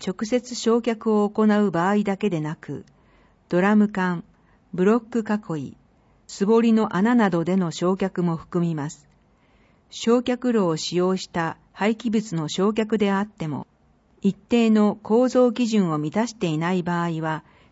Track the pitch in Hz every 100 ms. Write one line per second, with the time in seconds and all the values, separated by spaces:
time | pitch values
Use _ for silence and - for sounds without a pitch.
0 | 190 185 214 247 247 233 226 233 233 214
1 | 226 208 208 214 214 208 202 165 185 208
2 | 202 190 208 165 151 165 - 135 - _
3 | _ _ _ _ - 175 196 214 208 208
4 | 185 170 - _ _ _ _ 170 190 240
5 | 226 233 214 208 190 156 131 - _ _
6 | _ _ - - 196 226 233 220 214 175
7 | 226 240 196 170 165 190 170 - 175 190
8 | 190 185 175 160 - 175 170 156 147 -
9 | _ _ _ _ _ _ _ _ _ -
10 | 226 247 254 247 247 226 175 156 - 175
11 | 185 185 - 175 165 - _ - 208 226
12 | 233 220 214 165 151 - 202 220 214 214
13 | 202 196 208 - 160 135 - _ _ _
14 | _ _ 202 - - 240 226 214 208 -
15 | - 226 254 254 247 233 226 214 175 151
16 | 151 208 233 - 175 156 170 185 170 170
17 | 170 160 160 151 - _ _